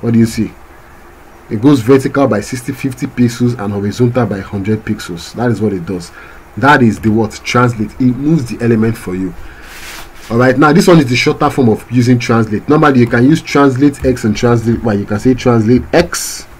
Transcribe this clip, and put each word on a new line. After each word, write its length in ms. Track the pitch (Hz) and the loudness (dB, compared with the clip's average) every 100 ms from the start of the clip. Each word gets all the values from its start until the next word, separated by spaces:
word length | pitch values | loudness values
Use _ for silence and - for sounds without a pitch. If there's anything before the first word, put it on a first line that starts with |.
what 120 | 120 | 0
do 60 | 117 | 2
you 60 | 113 | 2
see? 260 | - 101 - - - - - - - - - - | 0 -6 -6 -20 -20 -20 -20 -20 -20 -20 -20 -10
It 100 | 110 | 0
goes 200 | 127 139 | 2 2
vertical 440 | 107 135 143 135 135 | 4 2 2 0 0
by 140 | 107 | 0
sixty, 300 | 104 123 - | -4 -10 -8
fifty 340 | 127 139 127 131 | -8 -8 -6 -10
pixels 540 | - 120 - 123 120 | -2 -2 0 -2 -2
and 80 | 101 | -6
horizontal 540 | 104 101 101 123 123 110 | -4 -4 -2 -2 0 -2
by 140 | 101 | -4
hundred 440 | 95 104 98 110 | -8 -8 -4 -4
pixels. 500 | 110 107 - 85 - | -4 -8 -8 -12 -12
That 180 | - 120 | -6 -4
is 100 | 104 | -2
what 120 | 107 | -2
it 120 | 95 82 | -4 -6
does. 260 | 90 85 - - - - - | -10 -10 -20 -20 -20 -18 -2
That 260 | 131 147 | 2 4
is 160 | 117 92 | 2 2
the 100 | 113 | 0
what? 220 | 107 107 - - | 0 -2 -6 -4
Translate. 460 | 123 123 117 107 | 0 0 0 -6
It 200 | - 127 | -2 -2
moves 320 | 123 143 160 120 | 0 0 0 -2
the 160 | 101 | -4
element 360 | 117 117 110 107 | 0 0 0 -2
for 180 | - 92 | -8 -6
you. 180 | 92 85 - - - - - - - - - | -6 -8 -18 -18 -20 -18 -16 -16 -18 -20 -6
All 80 | 117 | 0
right. 200 | 127 123 | 2 4
Now 160 | 151 | 4
this 120 | 156 202 | 4 6
one 120 | 170 | 4
is 80 | 120 | 4
the 100 | 123 | 0
shorter 340 | - 151 147 | 0 0 -2
form 200 | 135 123 | 2 2
of 200 | 104 - | 0 -2
using 300 | 123 120 127 | 0 2 2
translate. 480 | - 117 110 104 - | 2 0 0 -4 0
Normally 320 | 147 151 131 | 2 4 4
you 80 | 117 | 2
can 160 | 120 | 4
use 180 | 123 160 | 4 2
translate 640 | - 151 143 123 143 139 | 0 2 2 4 0 0
X 220 | 131 123 113 | -2 -2 -2
and 100 | 104 | 0
translate 480 | 120 117 110 113 | 0 0 0 -2
Y. 100 | 117 | 0
You 120 | 101 101 | -2 -2
can 120 | 104 | -2
say 160 | 127 | 0
translate 500 | 127 131 117 110 123 120 | 0 2 2 4 2 2
X 520 | 156 170 - - - - | 0 0 -4 -10 -14 -18